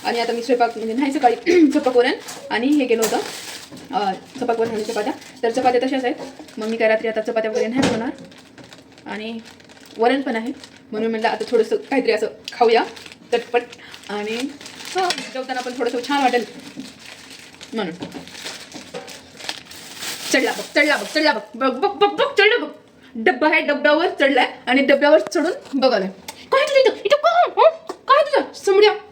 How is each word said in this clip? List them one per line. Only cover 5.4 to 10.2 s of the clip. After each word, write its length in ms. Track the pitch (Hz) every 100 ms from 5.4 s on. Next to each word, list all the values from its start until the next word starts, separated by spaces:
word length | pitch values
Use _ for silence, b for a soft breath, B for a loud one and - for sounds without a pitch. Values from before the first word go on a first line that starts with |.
तर 80 | 233
चपात्या 300 | 240 254 247 262
तशाच 180 | 269 247
आहेत, 100 | - - - - -
मग 100 | 214
मी 100 | 226
काय 100 | 220
रात्री 200 | 220 226
आता 140 | 220
चपात्या 300 | 220 220 220
वगैरे 160 | 240 220
नाही 220 | 247 240
बनवणार. 200 | 226 240 - - - - - - - - - -
आणि 340 | 202 220 226 226 - - - - -
वरण 240 | 226 269